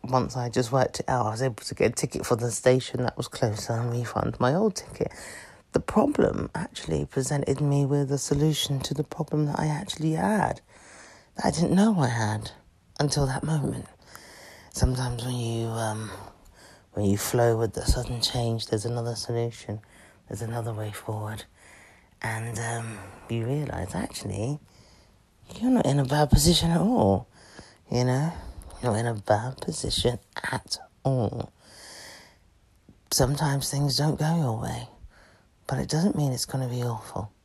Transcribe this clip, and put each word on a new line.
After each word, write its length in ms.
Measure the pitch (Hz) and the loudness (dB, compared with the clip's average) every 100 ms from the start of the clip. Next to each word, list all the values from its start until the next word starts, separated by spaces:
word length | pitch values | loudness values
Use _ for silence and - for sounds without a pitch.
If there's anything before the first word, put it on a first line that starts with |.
Once 340 | - 127 - 127 | 2 0 0 -2
I 120 | 120 | -2
just 220 | 123 123 | 0 2
worked 300 | 139 127 - | 2 2 0
it 80 | - | 0
out, 160 | 127 107 | 0 0
I 60 | |
was 100 | 113 | 0
able 220 | 131 113 | -2 -2
to 120 | - - | -10 2
get 160 | 110 | 2
a 20 | |
ticket 320 | 120 - - - | 2 -4 -4 -2
for 120 | 117 | 0
the 120 | 120 | 0
station 540 | 117 127 127 - 127 | 2 4 4 2 -2
that 140 | 123 - | -2 -2
was 100 | 127 | -8
closer 460 | - 120 104 - | 0 0 0 -2
and 180 | 117 120 | -2 0
refund 480 | 120 120 - 113 113 | -2 -2 -2 -2 0
my 160 | 123 160 | 2 4
old 200 | 220 - | 2 0
ticket. 360 | - - - - - - - - _ | -12 -6 -6 -6 -16 -16 -18 -20 _
The 80 | 160 | -2
problem 680 | - - 285 294 - - - 160 | 2 2 4 4 4 2 -4 -4
actually 500 | 175 - - 78 147 | -6 -6 -2 -2 0
presented 540 | - 131 147 - 135 | -2 0 0 0 2
me 260 | 147 143 139 | 2 4 4
with 260 | 143 139 | 2 2
a 60 | 139 | -2
solution 600 | - 143 156 147 - 139 | 0 2 4 2 0 -2
to 120 | - | -2
the 100 | 143 | -4
problem 420 | 147 - 160 151 151 | -4 -6 -2 0 0
that 120 | - | 0
I 80 | 151 | 0
actually 460 | 147 202 - 160 | -2 -6 -2 -2
had, 480 | 160 190 214 - - _ - - - - - _ - | 2 2 2 0 -2 _ -20 -20 -20 -20 -20 _ -2
that 100 | - | 0
I 60 | |
didn't 240 | 151 175 185 | 2 4 6
know 240 | 214 196 | 6 4
I 80 | 127 | 2
had 440 | 120 107 110 110 - _ _ _ - | 2 0 -2 -6 -16 _ _ _ -2
until 280 | 147 147 135 | 0 2 0
that 160 | 131 | 0
moment. 420 | 147 156 135 123 - - - - - - - - - | -2 0 0 -4 -10 -18 -20 -20 -20 -20 -20 -20 -14
Sometimes 540 | - 127 127 127 120 123 | 2 2 2 -2 -4 -4
when 100 | 123 | -4
you, 320 | 117 117 117 | -2 -2 -2
um, 420 | 113 113 107 107 95 - - - - - - _ | -2 -2 -4 -8 -12 -16 -20 -20 -20 -20 -20 _
when 120 | - 104 | 0 2
you 120 | 101 | 2
flow 400 | - 123 120 113 | 2 4 4 4
with 160 | 113 | 0
the 120 | - 104 | 0 0
sudden 360 | - 120 120 | 0 -2 -2
change, 460 | - 123 117 113 - | -2 0 0 -2 -2
there's 180 | 110 117 | -2 -2
another 300 | 120 117 113 | -4 -4 -6
solution, 680 | - 117 117 - - 104 - - - - - | -4 -2 -2 -6 -10 -10 -10 -20 -20 -20 -12
there's 140 | 101 | -8
another 320 | 113 120 113 | -6 -4 -4
way 180 | 107 110 | -6 -8
forward. 520 | 104 - 107 107 104 - _ - - - - _ _ | -8 -8 -6 -6 -8 -12 _ -20 -20 -20 -20 _ _
And, 380 | 113 113 113 117 | -6 -4 -6 -6
um, 380 | 117 117 113 104 95 - - | -4 -4 -6 -10 -14 -18 -6
you 160 | 117 113 | -2 0
realise, 500 | 143 151 87 92 - | -2 -2 -6 -6 -4
actually, 640 | - - - 98 117 147 - - - - _ _ _ _ - - | -6 -6 -6 -4 -4 -4 -10 -20 -20 -20 _ _ _ _ -18 -2
you're 160 | 247 | 2
not 140 | 254 - | 4 4
in 140 | 143 | 4
a 40 | |
bad 260 | 131 151 147 | 2 4 6
position 400 | - 151 170 165 | 6 8 6 4
at 120 | 170 | 4
all. 480 | 190 247 98 98 - - - - - - - | 4 4 4 4 0 -20 -20 -20 -20 -20 -4
You 120 | 123 | 0
know, 280 | 123 127 156 - - - - - | 2 2 0 -4 -12 -16 -16 -4
you're 120 | 127 107 | 0 0
in 100 | 117 | 0
a 80 | 107 | -4
bad 420 | - - 117 131 | 2 2 2 -6
position 640 | - 165 - - 123 120 _ - - | -6 -4 -2 0 0 0 _ -10 -6
at 260 | 127 - - - _ | -6 -6 -12 -12 _
all. 480 | 135 131 107 117 - _ - - - - - - - _ _ _ _ _ - - _ | 0 2 0 -2 -10 _ -20 -20 -20 -18 -18 -20 -20 _ _ _ _ _ -20 -20 _
Sometimes 600 | - 135 143 147 139 - | 2 2 2 0 0 -2
things 260 | 139 143 135 | 0 0 2
don't 220 | 147 - | 0 2
go 160 | 156 170 | 2 2
your 260 | 139 113 | 0 -2
way, 260 | 120 120 120 - - - - _ _ _ - | -4 -8 -12 -18 -20 -20 -20 _ _ _ -6
but 140 | 135 | -4
it 100 | 135 | 0
doesn't 260 | 151 196 - | 2 2 2
mean 160 | 143 | 0
it's 140 | 123 - | 0 -4
gonna 220 | 135 127 | -4 -4
be 160 | 123 | -2
awful. 480 | 120 113 - - 107 _ | -4 -4 -8 -10 -10 _